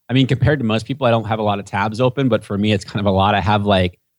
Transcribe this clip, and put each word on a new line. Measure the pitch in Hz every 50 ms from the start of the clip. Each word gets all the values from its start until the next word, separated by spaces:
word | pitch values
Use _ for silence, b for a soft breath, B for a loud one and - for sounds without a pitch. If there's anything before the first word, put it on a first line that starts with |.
| _ -
I | 120
mean, | 135 135
compared | 127 135 120 131 139 156 135
to | 120
most | 110 110 110 -
people, | - 131 - 135
I | 120
don't | 117 113 101
have | 107 113
a | 110 107
lot | 104 101 101
of | 95
tabs | - - 98 101 110 107 107
open, | 127 127 - 143 135
but | 123 110 104 -
for | - 104
me, | 101 104 107
it's | 104 95 -
kind | - - 107
of | 101
a | 101
lot. | 95 95 95 104 104
I | 98
have, | 87 104 104 104 101
like, | 104 98 92 92 90 - _ _ _ _